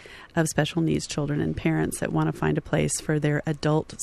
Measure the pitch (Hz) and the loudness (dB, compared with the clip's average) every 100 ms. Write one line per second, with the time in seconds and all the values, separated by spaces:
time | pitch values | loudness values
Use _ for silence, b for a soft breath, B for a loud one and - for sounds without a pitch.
0 | B B B 170 160 - 151 170 160 151 | B B B 0 2 2 2 2 2 0
1 | - - 143 147 156 160 165 160 160 - | -2 -4 -2 0 -2 0 0 2 0 -2
2 | - 160 156 - 156 151 - 156 151 - | -2 0 0 0 0 0 0 0 0 -2
3 | - 151 147 147 - 143 151 156 - - | -2 0 2 0 -2 -2 2 2 0 -6